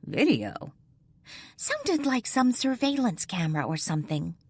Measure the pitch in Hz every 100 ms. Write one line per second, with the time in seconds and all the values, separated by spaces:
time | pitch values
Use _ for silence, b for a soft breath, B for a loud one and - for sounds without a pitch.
0 | - 104 302 120 104 - - - _ _
1 | _ _ B B B B - 587 508 320
2 | 277 254 - 262 254 247 262 254 277 277
3 | 254 165 - 185 160 156 123 160 - 156
4 | 147 151 160 165